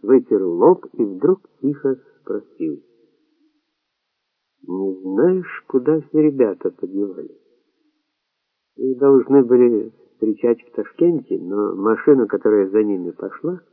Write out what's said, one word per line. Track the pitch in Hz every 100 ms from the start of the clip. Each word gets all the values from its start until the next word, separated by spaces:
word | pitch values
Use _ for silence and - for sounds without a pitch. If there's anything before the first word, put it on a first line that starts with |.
Вытер | 101 131 123 107
лоб | 92 85 123 180 -
и | -
вдруг | 110 92 - 180 _ _
тихо | 135 139 139 131 _ _
спросил: | - 104 - _ 160 143 _ _ _ _ _ _ _ _ _ _ _ _ _ _ _ _ _ _ -
"Не | 90 98 92
знаешь, | 92 98 160 185 175 - _
куда | 131 123 160
все | 156 156
ребята | 151 139 113 92 95
подевались? | - 92 95 101 90 - - _ _ _ _ _ _ _ _ _ _ _ _ _ -
Их | 131 127
должны | 139 135 - 139
были | 123 123 123 113 110 _ _
встречать | _ 110 107 120 117
в | -
Ташкенте, | - 104 - 170 165 - 90
но | 87 101 104
машина, | 92 101 110 - 139 107
которая | 98 110 107 95
за | 104
ними | 107 98 87
пошла | 85 98 - 156 180 _